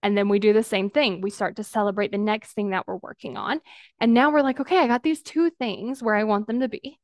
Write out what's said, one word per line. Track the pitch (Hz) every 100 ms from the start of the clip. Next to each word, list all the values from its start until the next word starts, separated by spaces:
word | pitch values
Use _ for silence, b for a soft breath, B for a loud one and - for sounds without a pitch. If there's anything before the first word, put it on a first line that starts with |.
And | 208 202
then | 202
we | 202
do | 208
the | 208
same | 220 202 196
thing. | 285 269 180
We | 196
start | - 190 -
to |
celebrate | 214 226 202 196 208
the | 202
next | 208 220 -
thing | - 202
that | 190 -
we're | 185
working | - - - -
on. | - 285 B B B _
And | 233
now | 233 285
we're | 302
like, | 269 254
"Okay, | 269 370
I | 269
got | 240
these | 320 311
two | - 302 339
things | - 240 190 226 262
where | 226
I | 208
want | 214 202 208
them | 240
to | 262
be. | - 262 302